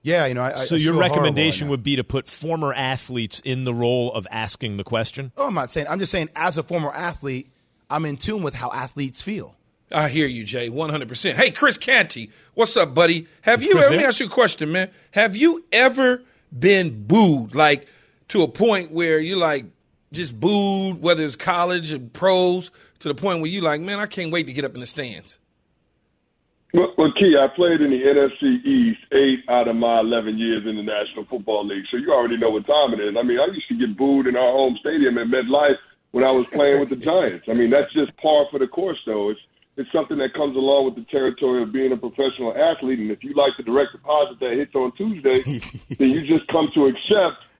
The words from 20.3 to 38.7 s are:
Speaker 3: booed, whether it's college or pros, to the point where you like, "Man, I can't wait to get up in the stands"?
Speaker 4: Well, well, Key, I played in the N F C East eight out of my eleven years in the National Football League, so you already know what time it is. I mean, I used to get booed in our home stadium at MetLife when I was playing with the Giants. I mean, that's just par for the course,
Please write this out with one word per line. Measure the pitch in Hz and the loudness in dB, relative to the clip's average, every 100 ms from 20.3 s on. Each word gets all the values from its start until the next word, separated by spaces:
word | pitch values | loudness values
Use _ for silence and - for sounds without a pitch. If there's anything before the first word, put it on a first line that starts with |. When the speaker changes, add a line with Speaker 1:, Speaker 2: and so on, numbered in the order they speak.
| 113 | -2
Speaker 3:
booed, | 170 208 196 196 190 170 | 0 2 0 -2 -4 -2
whether | 165 165 | 0 0
it's | 151 - | -2 -4
college | - 175 175 180 156 | -2 0 0 -2 -6
or | 151 | -10
pros, | 120 - 190 185 180 180 165 _ _ _ | -12 -2 2 2 2 0 -6 _ _ _
to | 151 | -10
the | |
point | 143 190 170 | -4 -4 -4
where | 160 | -4
you | 196 | -4
like, | 165 151 | -2 -4
"Man, | 180 202 | -6 -6
I | |
can't | 208 185 165 | -8 -8 -4
wait | 170 139 | -4 -4
to | |
get | 123 139 | -6 -8
up | |
in | 127 | -8
the | 123 | -10
stands"? | - 127 85 - - _ _ _ _ _ _ _ _ _ _ _ _ _ | -8 -10 -12 -18 -20 _ _ _ _ _ _ _ _ _ _ _ _ _
Speaker 4:
Well, | 170 180 - | 0 0 2
well, | 156 - | 0 4
Key, | 196 147 | 4 6
I | 135 - | 4 2
played | 175 160 | 0 2
in | 147 | 2
the | 127 139 | 2 4
N | 143 | 4
F | 139 - | 2 0
C | 139 123 139 | 0 0 2
East | 135 117 110 _ | 2 2 0 _
eight | 135 135 127 - | 2 4 0 0
out | 123 117 | 0 2
of | 113 | 0
my | 117 117 | 2 2
eleven | 110 117 107 110 | 2 -2 -2 -4
years | 113 110 107 | -2 -2 -4
in | 107 | -6
the | |
National | 107 104 104 - | -4 -6 -6 -10
Football | 104 123 101 107 101 | -10 -8 -2 -2 -2
League, | 98 95 | -8 -6
so | 123 | -6
you | 156 | 2
already | 139 120 113 | 2 2 0
know | 113 | 0
what | 107 104 | 0 2
time | 147 135 | 2 2
it | 110 | 0
is. | 104 107 | -2 -2
I | |
mean, | 123 123 | 0 0
I | 160 | 0
used | 190 - | -4 -8
to | |
get | 117 120 101 | -2 -2 0
booed | 139 139 127 | 2 4 2
in | 131 | 2
our | 127 | 2
home | 131 135 120 | 4 2 0
stadium | - 160 131 120 | -2 2 2 2
at | 117 | 0
MetLife | 127 117 143 147 135 _ _ _ | 0 2 2 4 2 _ _ _
when | 123 | 0
I | 131 | 2
was | 131 120 | 2 0
playing | 151 143 139 | 2 4 4
with | 139 | 2
the | 127 | -2
Giants. | 139 185 135 87 - | 0 2 0 -4 -2
I | |
mean, | 117 117 | 2 4
that's | 139 143 | 4 2
just | 156 139 _ | -2 -2 _
par | 160 151 143 | 2 4 2
for | 143 | -2
the | |
course, | 127 | -2